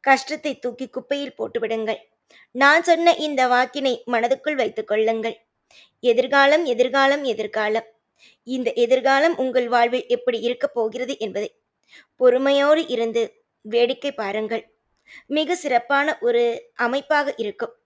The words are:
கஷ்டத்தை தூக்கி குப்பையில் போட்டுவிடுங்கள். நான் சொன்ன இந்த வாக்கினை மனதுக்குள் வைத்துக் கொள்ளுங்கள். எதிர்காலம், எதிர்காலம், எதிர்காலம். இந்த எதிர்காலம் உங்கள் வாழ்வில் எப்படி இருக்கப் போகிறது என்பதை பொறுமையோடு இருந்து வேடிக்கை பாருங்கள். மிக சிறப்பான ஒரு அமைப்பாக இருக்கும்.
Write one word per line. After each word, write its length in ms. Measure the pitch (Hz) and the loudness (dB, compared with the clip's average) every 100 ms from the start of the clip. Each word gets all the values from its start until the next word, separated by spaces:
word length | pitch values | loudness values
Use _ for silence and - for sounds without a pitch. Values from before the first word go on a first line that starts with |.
கஷ்டத்தை 480 | 269 262 - 302 302 254 | 2 0 0 -8 -8 -6
தூக்கி 280 | 247 247 254 | -8 -8 -10
குப்பையில் 480 | 262 - 285 277 - | -10 -6 -6 -6 -8
போட்டுவிடுங்கள். 640 | 220 240 220 220 220 214 _ _ _ _ _ | -8 -6 -4 -4 -4 -6 _ _ _ _ _
நான் 280 | 254 277 311 | 2 4 4
சொன்ன 320 | 330 330 339 330 | 4 4 4 2
இந்த 240 | 302 277 254 | -2 0 2
வாக்கினை 460 | 247 254 285 269 233 - | 2 0 -2 -4 -4 -4
மனதுக்குள் 520 | 240 233 262 302 285 | -2 0 -2 -2 -2
வைத்துக் 280 | 214 - 214 | -4 -4 -4
கொள்ளுங்கள். 480 | 214 220 226 226 - _ _ _ - _ _ | 0 0 -2 -6 -10 _ _ _ -20 _ _
எதிர்காலம், 640 | 240 240 262 277 277 311 | 2 2 4 4 6 4
எதிர்காலம், 600 | 320 240 254 277 269 285 | 2 0 2 4 2 2
எதிர்காலம். 640 | 277 202 214 214 214 220 - _ _ _ _ _ - | -2 -6 -4 -4 -2 -2 -4 _ _ _ _ _ -8
இந்த 220 | 254 233 | -4 -4
எதிர்காலம் 600 | - 233 262 262 269 320 330 | 0 2 4 4 4 2 0
உங்கள் 300 | 262 247 240 | -2 -2 0
வாழ்வில் 380 | 240 233 247 - | 2 2 0 -2
எப்படி 300 | 247 - 226 | -2 -2 -2
இருக்கப் 340 | 233 247 277 | -4 -2 -4
போகிறது 420 | 240 220 208 254 - | -2 -4 -4 -8 -6
என்பதை 320 | 214 185 208 _ _ _ _ - _ _ | -6 -6 -8 _ _ _ _ -20 _ _
பொறுமையோடு 680 | 254 254 269 277 285 311 - | 4 4 2 2 4 2 0
இருந்து 340 | 240 226 226 220 _ _ _ | -4 -2 -2 -4 _ _ _
வேடிக்கை 480 | 214 233 240 262 285 | -4 0 0 0 -6
பாருங்கள். 520 | 277 202 214 220 226 - _ _ _ _ - _ | -6 -6 -6 -4 -6 -8 _ _ _ _ -20 _
மிக 300 | 294 302 349 | -4 -2 -4
சிறப்பான 600 | 294 240 240 277 294 - | 0 -2 0 0 0 -2
ஒரு 220 | 233 240 240 233 - | -2 0 0 -4 -14
அமைப்பாக 600 | - 233 269 285 294 285 - | -6 -4 -4 -2 -2 -2 -6
இருக்கும். 380 | 208 - 233 _ | -8 -8 -12 _